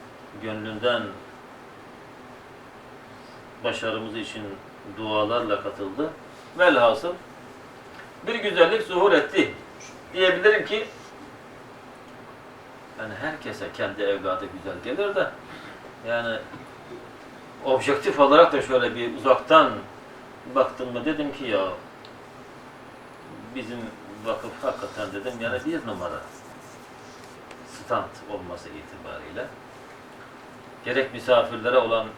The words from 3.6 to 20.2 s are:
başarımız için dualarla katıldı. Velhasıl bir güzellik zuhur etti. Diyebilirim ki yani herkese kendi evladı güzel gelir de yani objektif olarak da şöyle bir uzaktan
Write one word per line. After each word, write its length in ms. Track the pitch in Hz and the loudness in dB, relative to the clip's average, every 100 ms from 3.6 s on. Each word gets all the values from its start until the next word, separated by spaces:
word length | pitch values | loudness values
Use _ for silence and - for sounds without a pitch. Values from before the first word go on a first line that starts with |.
başarımız 520 | 98 - 113 107 110 110 | -2 0 -2 -2 -4 -6
için 260 | 101 107 104 95 - - 104 101 | -6 -8 -10 -10 -14 -16 -14 -8
dualarla 640 | 107 107 107 120 107 101 | 0 2 4 2 2 0
katıldı. 480 | 101 - 98 107 156 - - - - 160 | -2 -6 -4 -2 -2 -4 -14 -18 -10 6
Velhasıl 560 | 180 131 117 107 170 180 - - - - - - - - - - - | 8 8 6 6 0 -6 -10 -18 -18 -18 -18 -18 -18 -18 -18 -8 -4
bir 80 | |
güzellik 480 | 226 208 175 170 220 | -2 2 8 8 8
zuhur 300 | - 180 196 | 2 4 8
etti. 420 | 180 214 196 - - - - - - - | 8 6 4 2 0 -14 -16 -16 -16 -8
Diyebilirim 520 | 175 185 175 208 214 - | 4 4 8 8 8 4
ki 200 | 220 - - - - - - - - - - - - - - - - - - - - - - | -2 -2 -10 -16 -16 -16 -18 -18 -18 -18 -18 -18 -18 -18 -18 -18 -18 -18 -18 -18 -18 -16 -10
yani 160 | 110 | -10
herkese 520 | - 151 156 110 98 104 - | -6 -6 -6 -8 -8 -8 -4
kendi 260 | 95 98 | -4 0
evladı 420 | 101 95 95 92 98 | 2 2 0 -2 -4
güzel 320 | 95 95 90 | -8 -8 -6
gelir 300 | - 160 202 | -2 0 2
de 160 | 190 - - - - - - - - 113 | 2 2 -2 -14 -14 -14 -14 -16 -10 -2
yani 300 | 117 117 110 - - - - - - - - - - - - | 0 0 -4 -6 -14 -14 -16 -14 -14 -14 -16 -18 -16 -16 -4
objektif 560 | 135 131 139 143 - 147 | 4 4 6 4 4 8
olarak 320 | 135 151 - | 10 12 12
da 100 | 139 | 8
şöyle 320 | - 127 123 | 4 4 4
bir 220 | 120 120 - | 2 -2 2
uzaktan 540 | 135 - - 208 151 101 - - - - | 6 6 10 10 10 4 -8 -14 -18 -18